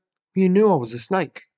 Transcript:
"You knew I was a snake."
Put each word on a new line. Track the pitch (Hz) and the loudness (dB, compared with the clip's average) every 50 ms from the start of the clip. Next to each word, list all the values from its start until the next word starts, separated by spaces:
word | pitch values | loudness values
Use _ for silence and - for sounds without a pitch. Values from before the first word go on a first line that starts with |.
| _ _ _ _ _ _ _ | _ _ _ _ _ _ _
"You | 190 190 185 | 0 0 2
knew | 180 202 220 208 | 2 4 4 4
I | 180 | 2
was | 139 120 113 120 | 0 -2 -6 -8
a | 120 | -8
snake." | - - - 190 165 - - - - _ _ | -6 -4 -4 -4 -4 -6 -10 -16 -20 _ _